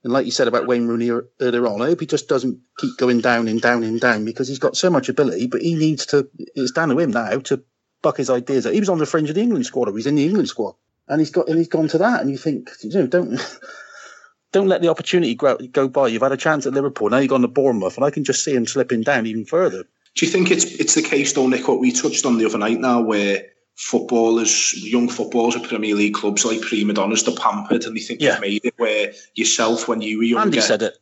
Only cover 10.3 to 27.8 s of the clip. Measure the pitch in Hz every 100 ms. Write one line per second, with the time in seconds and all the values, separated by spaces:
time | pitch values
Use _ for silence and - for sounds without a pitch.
10.3 | 208 139 - 104 - _ _ - 147 151
11.3 | 180 165 165 165 165 151 160 208 247 139
12.3 | 139 160 139 - - 107 190 127 175 175
13.3 | 123 - - - - - - - - -
14.3 | _ _ 190 196 185 170 156 - 180 151
15.3 | 117 143 - 127 139 135 139 131 113 135
16.3 | 135 160 156 135 135 139 135 104 123 135
17.3 | 135 123 123 135 117 92 - 143 156 139
18.3 | - - 131 117 131 123 120 113 135 113
19.3 | 110 107 165 180 110 - _ _ - 165
20.3 | 180 180 170 - - - 156 - 143 143
21.3 | 151 131 127 135 127 123 - 151 - 139
22.3 | 113 110 107 107 117 127 120 110 104 101
23.3 | 98 - _ _ - - 120 - 120 113
24.3 | 113 107 - - 85 107 120 120 - 110
25.3 | 120 120 117 - 110 107 104 104 104 104
26.3 | 104 113 113 - 107 104 104 98 110 -
27.3 | - 113 104 104 120